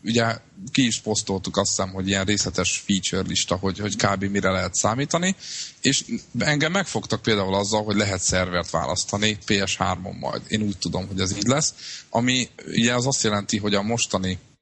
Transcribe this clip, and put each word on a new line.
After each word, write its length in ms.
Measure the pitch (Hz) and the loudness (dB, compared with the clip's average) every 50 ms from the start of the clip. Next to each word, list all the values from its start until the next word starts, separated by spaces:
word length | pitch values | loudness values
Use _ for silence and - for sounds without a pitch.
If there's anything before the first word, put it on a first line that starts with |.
| - | -2
ugye 320 | 98 117 117 113 113 110 - - - - - - - | 2 2 2 2 2 0 -4 -10 -20 -20 -16 -14 0
ki 140 | - - 131 | 2 4 4
is 140 | 117 104 - | 4 2 -2
posztoltuk, 560 | - 110 107 - - - 98 92 - 98 - | -2 -2 -2 -2 0 -2 -4 -2 -4 0 0
azt 120 | 98 95 - | 0 0 2
hiszem, 220 | - - 95 92 | 0 -2 -2 -4
hogy 180 | 92 95 92 98 | -2 -4 0 0
ilyen 160 | 98 98 95 | 2 2 2
részletes 580 | 98 104 95 - 92 76 - 92 - - - - | 2 2 2 0 -2 0 0 0 0 -2 -4 0
feature 360 | - 101 95 - - - 95 90 80 | 0 0 0 0 0 -2 -2 -2 0
lista, 280 | 87 - - - 87 | -2 -2 0 0 -2
hogy, 220 | 85 95 95 87 87 | 0 0 -4 -2 -2
hogy 180 | 104 107 95 | -4 -4 0
kb. 280 | 156 - 101 98 95 98 | 0 2 2 2 0 -2
mire 260 | 98 101 101 90 95 | -2 0 2 2 2
lehet 240 | 95 92 90 90 - | 2 2 0 -2 -2
számítani, 640 | - - 104 113 131 143 139 - 170 175 185 196 - - - - - - - - - | 0 0 0 0 0 -2 -2 0 0 0 0 -2 -4 -8 -12 -10 -10 -10 -12 -12 -2
és 240 | - 131 139 - - - 113 - - - - 120 | 0 0 0 0 -2 -4 -8 -8 -8 -8 -4 -2
engem 340 | - 147 147 143 156 156 | 0 2 2 2 2 2
megfogtak 500 | 175 196 180 - - 110 98 - 113 107 | 2 0 -2 0 -4 -6 -2 -2 -4 -2
például 320 | - 117 110 104 95 95 95 | 2 2 2 2 2 2 2
azzal, 300 | 98 101 101 110 107 107 | 2 2 2 0 0 2
hogy 120 | 107 101 | 2 2
lehet 240 | 101 104 98 95 92 | 2 2 2 0 0
szervert 500 | - - - 92 92 90 87 87 85 - | 0 2 2 2 2 2 0 -2 -2 0
választani 680 | - 80 76 65 90 - - - - 101 107 107 107 104 - | -2 -2 0 0 -2 -2 -2 -2 0 0 2 0 0 -2 0
P 180 | - 110 98 98 | 0 2 2 2
S 100 | 95 - | 0 0
hármon 380 | - 95 92 92 87 92 95 87 | 0 0 0 0 -2 -4 -10 -8
majd. 260 | - - 65 - - - - | -6 -6 -4 -4 -6 -4 -2
Én 140 | - 107 | -2 0
úgy 160 | 107 104 95 - | 0 -2 -2 -2
tudom, 280 | - 90 - 90 92 | -4 -2 -2 -4 -4
hogy 140 | 98 98 92 | -4 -2 -2
ez 160 | 95 95 101 | -2 0 0
így 100 | 98 104 | 0 2
lesz, 280 | 113 135 151 151 - - - - - - - - _ | 2 4 2 2 -2 -4 -6 -14 -14 -14 -14 -14 _
ami 380 | - 120 120 127 127 127 117 - - - - | 0 0 2 2 2 2 0 -2 -8 -16 -12
ugye 280 | 78 80 - 113 120 123 | -2 0 2 4 4 4
az 120 | 123 120 | 2 2
azt 160 | 139 135 - | 0 0 2
jelenti, 360 | - 110 104 101 101 - - 101 | 2 2 2 0 0 0 -2 0
hogy 160 | 101 104 101 | 0 2 2
a 80 | 98 | 2
mostani 560 | 101 107 117 117 - - - 95 95 92 92 92 - - _ _ | 2 0 0 0 0 0 0 0 0 0 -2 -4 -8 -18 _ _